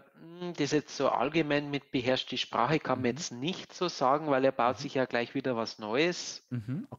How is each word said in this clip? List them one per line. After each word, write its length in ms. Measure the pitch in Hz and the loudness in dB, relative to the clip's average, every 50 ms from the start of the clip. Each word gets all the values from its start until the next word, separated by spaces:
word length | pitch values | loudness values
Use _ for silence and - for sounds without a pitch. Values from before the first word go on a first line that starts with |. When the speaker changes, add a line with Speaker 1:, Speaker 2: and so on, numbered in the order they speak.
| - _ _ | -2 _ _
Speaker 1:
hm, 380 | - 156 165 170 175 180 175 170 - | -20 -20 -18 -12 -8 -6 -6 -2 0
das 140 | 147 135 | 0 2
jetzt 240 | 151 151 - - - - | 2 2 0 0 -2 0
so 120 | 139 123 | 2 2
allgemein 600 | 107 104 120 147 151 165 151 147 147 147 147 143 | 4 2 2 2 2 2 2 4 2 0 0 0
mit 220 | 143 139 - - | -4 -6 -4 -2
beherrscht 400 | - 135 120 127 131 127 - - | -2 0 2 2 2 2 0 -2
die 60 | 127 - | -4 -4
Sprache 420 | - - - 107 117 131 160 147 | -4 -2 0 2 2 4 2 2
kann 200 | - - 127 - | 2 0 -2 0
man 0 | |
Speaker 2:
Mhm. 60 | 127 120 | 0 0
Speaker 1:
jetzt 220 | 117 139 180 - | 0 -2 -4 -8
nicht 420 | 120 120 131 170 190 - - - - | -6 -6 -4 -4 -4 -6 -8 -14 -6
so 140 | - 180 170 | -4 -4 -2
sagen, 400 | - - 139 127 139 151 160 151 | 0 2 2 4 4 4 2 2
weil 160 | 135 131 135 | 2 4 4
er 60 | 135 | 4
baut 260 | - - 117 123 127 - | 4 4 2 2 2 0
Speaker 2:
Mhm. 20 | |
Speaker 1:
sich 140 | 139 143 - | -4 -4 0
ja 100 | 135 127 | 0 0
gleich 300 | - - 120 120 - - | 0 0 -2 -2 -2 -4
wieder 200 | 143 - 135 123 | -4 -2 -2 -2
was 220 | 113 113 104 - - | -2 -2 -4 -6 -8
Neues. 680 | 110 104 110 135 160 175 175 - - - - - - _ | -6 -2 0 2 2 2 0 -2 -6 -10 -12 -12 -10 _
Speaker 2:
Mhm, 360 | 123 120 101 117 131 175 277 - - | -8 -6 -6 -6 -6 -6 -8 -10 -6